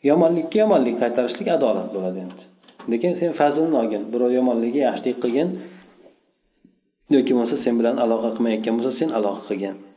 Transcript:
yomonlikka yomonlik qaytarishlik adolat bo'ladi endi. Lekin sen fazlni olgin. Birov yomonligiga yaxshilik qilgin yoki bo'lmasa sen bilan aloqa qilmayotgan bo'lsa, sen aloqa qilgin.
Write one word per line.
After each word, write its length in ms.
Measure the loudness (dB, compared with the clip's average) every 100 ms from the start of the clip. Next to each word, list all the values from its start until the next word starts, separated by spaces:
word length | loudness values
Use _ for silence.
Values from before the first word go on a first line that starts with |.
yomonlikka 520 | 4 4 4 2 0 2
yomonlik 380 | 4 4 2 0
qaytarishlik 500 | 0 0 -2 -4 -2
adolat 400 | 2 2 0 -4
bo'ladi 280 | -6 -6 -6
endi. 240 | -10 -14 -20 _ _ _
Lekin 280 | -4 -2 0
sen 160 | 0 -2
fazlni 440 | 2 0 2 2 2
olgin. 260 | 0 -4 -4
Birov 220 | 0 2
yomonligiga 500 | 2 2 0 0 0
yaxshilik 360 | 0 0 -4 -2
qilgin 280 | -2 0 -2 -4 -12 -20 -20 _ -20 _ _ _ _ _ _ _ _ _ _
yoki 200 | 2 4
bo'lmasa 260 | 0 0 -2
sen 120 | 0 2
bilan 200 | 2 2
aloqa 340 | 0 0 -2
qilmayotgan 440 | -2 -2 0 -2
bo'lsa, 180 | -2 -2 -2
sen 120 | -2
aloqa 320 | 0 -2 -4
qilgin. 320 | -6 -6 -6 -10 -18